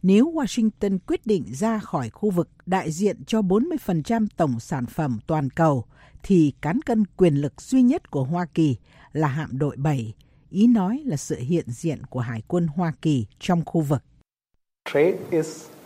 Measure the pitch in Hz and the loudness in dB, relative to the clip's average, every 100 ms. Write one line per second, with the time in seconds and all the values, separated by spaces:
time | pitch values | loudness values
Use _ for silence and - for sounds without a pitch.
0 | 185 202 302 320 226 - 220 - 202 190 | 4 6 4 2 -2 0 0 0 -2 -2
1 | - 349 233 196 101 131 220 220 - 160 | -2 -4 0 -2 -2 -4 -2 -2 -4 -6
2 | 117 - 214 175 - _ - 185 156 156 | -6 -4 -2 0 -2 _ -4 -2 -2 -2
3 | 202 - 139 220 190 202 320 339 - 165 | -2 -2 -2 -2 2 2 0 -4 -2 -2
4 | - 226 214 - 156 117 - 139 - - | 0 -2 -2 0 -2 -2 -4 -6 -4 -4
5 | 147 110 - 156 139 - 160 135 - _ | -4 -4 -2 -2 -2 2 2 2 -4 _
6 | - - - 190 151 - 147 220 - 220 | -20 -14 2 4 4 2 -4 -2 0 0
7 | 202 - 180 143 143 - - 262 247 330 | 0 2 4 4 -2 -6 0 4 4 2
8 | - 147 131 170 175 - 156 123 - - | -2 -4 -2 -4 -2 2 2 0 -6 -20
9 | - 147 151 139 117 127 143 127 147 139 | -10 -2 -2 -2 -6 -4 -4 -2 -2 -2
10 | 113 - _ _ _ 185 233 226 185 262 | -4 -12 _ _ _ 2 4 4 2 -2
11 | 285 151 - 147 123 170 - 113 165 143 | -4 -6 -6 -6 -2 -2 -2 -6 -6 -6
12 | - 127 113 113 - 139 170 147 170 - | -8 -8 -6 -8 -4 -2 -2 -2 -4 -2
13 | 160 139 107 _ - 175 156 170 143 147 | -2 0 -2 _ -2 -2 0 -2 0 -2
14 | - _ _ _ _ _ _ _ - 143 | -4 _ _ _ _ _ _ _ -4 2
15 | 165 190 - 165 156 - - - | 2 2 -2 -2 -2 -8 -18 -20